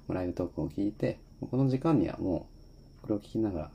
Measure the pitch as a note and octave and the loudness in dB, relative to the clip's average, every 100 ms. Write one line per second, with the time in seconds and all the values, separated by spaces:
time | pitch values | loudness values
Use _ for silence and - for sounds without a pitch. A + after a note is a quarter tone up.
0 | - F#2 F2+ E2+ F2 - D#2 - G#2 - | -6 -2 -2 -2 -4 -2 -4 -2 -4 0
1 | B2 - - - - B2+ C3+ C3 E3 C#3+ | -2 -2 -12 -12 -4 2 2 2 4 4
2 | E2+ - F2+ E2 - - - - - - | 4 0 -2 -2 -4 -20 -20 -20 -20 -14
3 | - G#2 - A2+ G#2+ F2 D#2 | -4 -4 -2 -2 0 0 -6